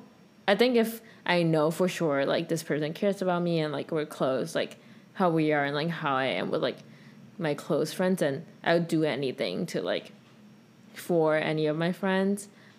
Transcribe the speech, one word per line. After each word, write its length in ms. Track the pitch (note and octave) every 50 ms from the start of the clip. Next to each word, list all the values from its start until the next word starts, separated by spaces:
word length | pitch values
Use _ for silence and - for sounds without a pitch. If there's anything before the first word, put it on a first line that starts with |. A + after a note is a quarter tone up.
| - - - - - - - - - -
I 80 | G#3
think 200 | G3+ A#3 B3+ B3+ A#3
if 240 | A3 A3 - - - - - - -
I 180 | - F3 F3 E3+
know 280 | E3 D#3+ D#3 D3+ D#3+
for 160 | E3 - F#3 F3+
sure, 380 | E3+ - F3 D#3 C#3 C#3 C#3
like, 220 | - - B2+ E3+ -
this 160 | E3 D#3+ -
person 300 | - D#3 C#3+ D3+ D3 D#3+
cares 280 | - - G3+ F#3+ G3+
about 200 | F#3+ F#3 F3 F3
me 180 | F3 F3 E3+ E3
and, 140 | D#3 D3+ C#3+
like, 180 | C#3 - -
we're 140 | E3+ D#3 D3
close, 500 | C#3+ - - E3 C3+ C3 B2 - E3 -
like, 220 | - G#2+ - - - - - - - - - -
how 160 | - G3 F3
we 220 | D#3+ E3 D#3 D3+
are 140 | D3+ D3 C#3+
and, 100 | C#3+ C#3+
like, 140 | D3 D3+ E3+
how 260 | E3 D#3 E3 C#3+ C3+
I 100 | C3 C3+
am 240 | B2+ F#2 F#2 G2 -
with, 100 | - D#3+
like, 160 | D#3+ B2+ - - - - - - - - - - - - - -
my 140 | F3 D#3 D3
close 360 | D3+ - - E3+ C#3+ D3+ D#3+
friends, 300 | - - F#3 F#3 F#3+ F3+
and 240 | F3 D3 C#3 C3+ - - - - -
I 100 | - E3+
would 140 | F3 E3+ E3
do 160 | E3+ D#3 D#3
anything 640 | D3+ A#2 B2+ C#3+ B2+ - - A2+ F#2+ F2 G2 F3+ E3
to, 140 | - D#3
like, 300 | E2+ F2 G#2 - - - - - - - - - - - - - - - - - - - -
for 420 | - - - F3+ E3 D#3 D#3 D#3
any 300 | D#3 D3+ D3+ D#3 D#3 D#3
of 100 | D3+ D3+
my 160 | D#3+ E3+ F3
friends. 560 | F#3 - - F#3+ F#3+ F#3+ G3 G3 G3+ G3+ - - - - - - -